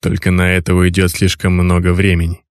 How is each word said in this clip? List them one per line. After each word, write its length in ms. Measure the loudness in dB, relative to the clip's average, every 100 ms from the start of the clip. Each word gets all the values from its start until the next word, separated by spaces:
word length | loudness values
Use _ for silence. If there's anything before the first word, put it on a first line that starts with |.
Только 300 | -4 -2 0
на 220 | 0 0
это 200 | 0 0
уйдёт 380 | 0 2 2 -2
слишком 400 | 0 -2 0 -2
много 400 | 0 2 0 0
времени. 540 | 0 0 0 -2 -6 _